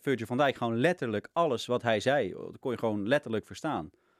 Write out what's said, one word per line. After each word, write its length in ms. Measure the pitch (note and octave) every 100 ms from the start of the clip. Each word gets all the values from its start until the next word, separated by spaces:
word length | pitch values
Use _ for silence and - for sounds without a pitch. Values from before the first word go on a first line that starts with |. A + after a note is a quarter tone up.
Virgil 240 | C#3+ B2 A2
van 120 | A#2
Dijk 180 | C#3+ -
gewoon 220 | A#2 A2+
letterlijk 520 | D#3 F3+ B2 G#2 -
alles 320 | E3 E3 A2+ -
wat 160 | B2
hij 180 | A#2+ G#2+
zei. 320 | B2 C#3+ F#2+
Dat 260 | - E2+ -
kon 120 | C3+
je 60 | A2+
gewoon 300 | A2+ G#2+ G2+
letterlijk 380 | C#3+ A#2 A2 -
verstaan. 440 | F#2+ G#2 F2+ D2 - _